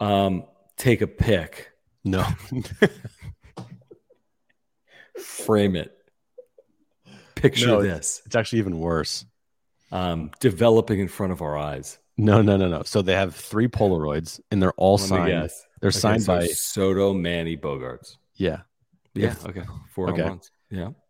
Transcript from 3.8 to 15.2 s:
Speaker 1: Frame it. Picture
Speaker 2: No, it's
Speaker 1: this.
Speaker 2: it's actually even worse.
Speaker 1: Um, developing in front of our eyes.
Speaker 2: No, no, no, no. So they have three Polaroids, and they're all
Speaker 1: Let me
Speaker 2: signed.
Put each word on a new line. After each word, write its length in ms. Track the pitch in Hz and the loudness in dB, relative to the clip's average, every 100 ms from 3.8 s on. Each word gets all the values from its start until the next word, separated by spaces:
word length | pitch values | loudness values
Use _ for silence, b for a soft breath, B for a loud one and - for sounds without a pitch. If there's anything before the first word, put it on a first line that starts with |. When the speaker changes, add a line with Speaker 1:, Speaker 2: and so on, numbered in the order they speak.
| _ - _ _ _ _ _ _ _ _ B B B - | _ -20 _ _ _ _ _ _ _ _ B B B -18
Speaker 1:
Frame 580 | - - - 107 101 90 | -14 -8 0 2 2 0
it. 160 | - - _ _ _ - - _ _ _ _ _ B B B | -6 -14 _ _ _ -20 -20 _ _ _ _ _ B B B
Picture 320 | - 139 120 120 | 0 2 4 4
Speaker 2:
No, 140 | 107 | 4
it's 80 | 101 80 - - | 2 -2 -6 -10
Speaker 1:
this. 40 | - | -2
Speaker 2:
it's 100 | 117 | -2
actually 240 | 107 113 | 0 -2
even 180 | 98 82 | -2 -2
worse. 480 | 82 82 78 - - _ _ _ _ _ _ | -2 -2 -2 -8 -12 _ _ _ _ _ _
Speaker 1:
Um, 400 | 92 90 82 78 - | -6 -4 -4 -8 0
developing 600 | 127 90 117 113 110 101 | 0 4 6 6 4 0
in 80 | 92 | -2
front 240 | - 98 | -4 -4
of 100 | 90 | -4
our 140 | 78 73 | -4 -4
eyes. 400 | 73 69 71 - _ - | -6 -8 -12 -18 _ 0
Speaker 2:
No, 240 | 107 104 | 4 6
no, 160 | 104 98 | 6 4
no, 120 | 92 | 2
no. 140 | 80 | -2
So 180 | - 107 | -2 -2
they 100 | 92 | 0
have 200 | 95 95 | 0 -2
three 340 | 82 - 104 123 | -6 -6 -2 0
Polaroids, 720 | - 104 87 76 73 82 - _ | 2 2 2 0 -4 -6 -12 _
and 120 | 101 | 0
they're 100 | 92 | 2
all 220 | - 92 101 | 4 4 4
Speaker 1:
Let 60 | |
me 60 | 95 | 4
Speaker 2:
signed. 200 | 95 | 0